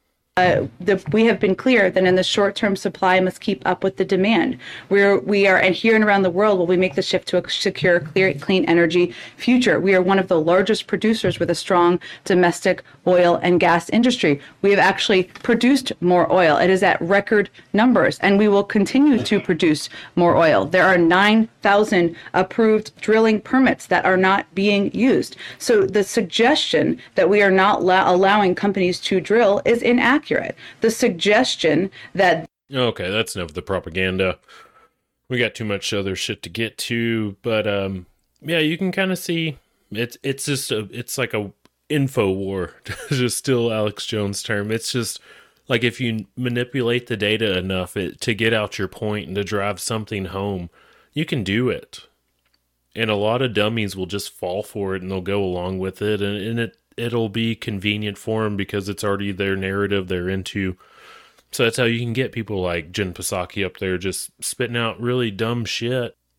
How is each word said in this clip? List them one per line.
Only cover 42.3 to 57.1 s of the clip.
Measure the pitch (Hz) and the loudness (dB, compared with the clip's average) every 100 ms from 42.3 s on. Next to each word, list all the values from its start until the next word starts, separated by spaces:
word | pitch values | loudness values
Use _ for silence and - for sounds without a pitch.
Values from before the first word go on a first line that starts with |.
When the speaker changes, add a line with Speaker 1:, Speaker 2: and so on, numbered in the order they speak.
Speaker 2:
war, | 95 95 95 87 - | 0 -4 -6 -8 -10
<laughs> | - | -14
to | - - | -12 -6
just | 135 123 - | -2 -2 -2
steal | - 123 117 | -2 0 0
Alex | 110 107 - - | -2 -4 -6 -6
Jones' | 110 101 101 | -4 -4 -6
term. | - 104 104 | -4 -4 -2
It's | 113 - | -4 -4
just, | 127 110 - - - _ _ - | -4 -6 -8 -16 -20 _ _ -4
like, | 120 | 0
if | 120 - | 0 -2
you | 120 110 98 - | -4 -4 -8 -8
manipulate | 123 120 123 135 117 123 120 | -4 -4 -4 -4 -2 -2 -4
the | 107 | -4
data | 104 107 110 92 | -2 0 0 -2
enough | 92 92 90 - | -2 -4 -4 -6
it, | 87 - | -6 -6
to | - | -4
get | 104 113 | -2 0
out | 113 104 - | 0 -2 -6
your | 92 | -8
point | - 107 104 - | -6 -6 -6 -6
and | 95 | -6
to | |
drive | 98 104 101 98 | -4 -4 -4 -6
something | - 113 104 104 92 | -6 -6 -6 -8 -6
home, | 95 101 95 85 _ _ _ _ | -6 -6 -6 -10 _ _ _ _
you | 147 156 | -8 -4
can | 143 | -4
do | 95 107 123 | -2 -2 -2
it. | 82 - - - _ _ _ _ _ _ _ _ - | -4 -10 -20 -20 _ _ _ _ _ _ _ _ -6
And | 113 | -2
a | 104 | 0
lot | 107 123 | 0 0
of | 127 | -2
dummies | 101 104 113 101 95 | -2 -2 -2 -4 -6
will | 90 | -8
just | 101 - | -8 -10
fall | - 90 95 | -8 -6 -6
for | - 107 98 95 | -6 -6 -6 -6
it | |
and | 92 | -6
they'll | 95 | -6
go | 90 101 | -4 -2
along | 95 90 90 95 | -2 -4 -4 -4
with | 92 - | -6 -4
it, | 104 104 | -2 -2
and, | 101 104 | -2 -4
and | 107 117 | -4 -4
it, | 113 - _ - | -6 -10 _ -10
it'll | 117 | -4